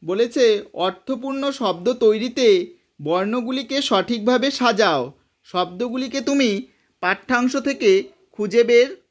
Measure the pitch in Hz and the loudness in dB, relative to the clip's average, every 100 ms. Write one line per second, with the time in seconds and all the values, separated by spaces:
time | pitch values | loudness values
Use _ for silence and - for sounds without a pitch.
0 | 160 190 240 285 240 208 - - 180 185 | -6 -2 0 2 2 2 -4 -4 -4 -4
1 | - 254 269 269 277 269 220 170 180 247 | -8 -8 -6 -4 -6 -4 -4 -2 -4 2
2 | 226 220 247 - 240 190 180 - _ _ | 2 2 -2 2 4 4 0 -12 _ _
3 | 147 175 196 240 240 262 240 269 277 202 | -4 -2 0 -4 -4 -6 -4 -4 0 0
4 | 185 233 208 247 269 277 247 208 202 147 | 0 -2 0 2 0 0 0 2 2 2
5 | 127 - _ _ _ 180 180 180 247 247 | -4 -10 _ _ _ -4 -4 -4 -6 -6
6 | 254 269 262 285 247 202 254 _ _ _ | -6 -6 -2 0 0 0 -6 _ _ _
7 | 180 190 - 247 247 269 254 277 226 190 | -4 -4 -2 0 0 0 -2 0 4 4
8 | - _ _ - 208 226 233 240 269 370 | 2 _ _ -8 0 2 4 4 4 -2
9 | _ | _